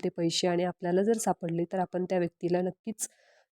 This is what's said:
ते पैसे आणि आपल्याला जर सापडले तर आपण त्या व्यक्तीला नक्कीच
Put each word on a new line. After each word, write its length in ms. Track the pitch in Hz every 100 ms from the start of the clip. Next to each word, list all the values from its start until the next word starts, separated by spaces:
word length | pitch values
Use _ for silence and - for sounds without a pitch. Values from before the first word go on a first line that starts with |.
ते 40 | 180
पैसे 400 | 175 165 - 180
आणि 160 | 175
आपल्याला 380 | 180 - 175 180
जर 160 | 208 226
सापडले 460 | 196 175 170 170 170
तर 60 | 190
आपण 260 | 180 180
त्या 140 | 180 185
व्यक्तीला 420 | 170 - 170 175
नक्कीच 480 | 185 - 226 - - _ _ _ _